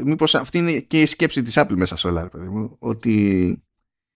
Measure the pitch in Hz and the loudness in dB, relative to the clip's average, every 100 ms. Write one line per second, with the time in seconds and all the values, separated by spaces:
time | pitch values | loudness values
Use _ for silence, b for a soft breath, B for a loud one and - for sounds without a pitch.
0 | 131 156 156 - 131 175 170 139 - 160 | -2 2 2 2 0 -2 0 -2 0 2
1 | 151 - 165 135 117 151 143 90 90 85 | 2 2 -2 -2 -2 0 2 0 -2 -2
2 | 90 85 87 - 90 104 107 - 117 110 | -4 -4 -6 -12 -10 -8 -8 -8 -8 -4
3 | 117 107 101 95 90 - _ _ _ _ | 0 2 4 2 0 -2 _ _ _ _
4 | _ | _